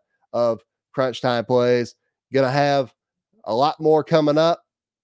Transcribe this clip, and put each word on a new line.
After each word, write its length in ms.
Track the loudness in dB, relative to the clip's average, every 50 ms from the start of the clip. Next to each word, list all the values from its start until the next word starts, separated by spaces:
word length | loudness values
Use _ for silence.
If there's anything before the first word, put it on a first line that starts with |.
| _ _ _ _ _ _ -4
of 280 | -2 -2 -2 -2 -4 _ _ _ _ _ _ -6
Crunch 280 | -4 -4 -4 -4 -4
Time 240 | -4 -2 -2 -2 -2
Plays. 500 | 0 0 2 2 2 2 0 -2 -4 -10 _ _ _ _ _ _ _ -2
Gonna 180 | 0 0 0
have 420 | 0 0 0 0 0 0 -2 -4 _ _ _ _ _ _ _ _ _ _ -8
a 100 | -4 -2
lot 240 | 0 0 0 -2 0
more 240 | 0 2 2 2 2
coming 340 | 0 0 2 2 2 2
up, 240 | 2 0 0 -2 -4 _ _ _ _ _ _ _ _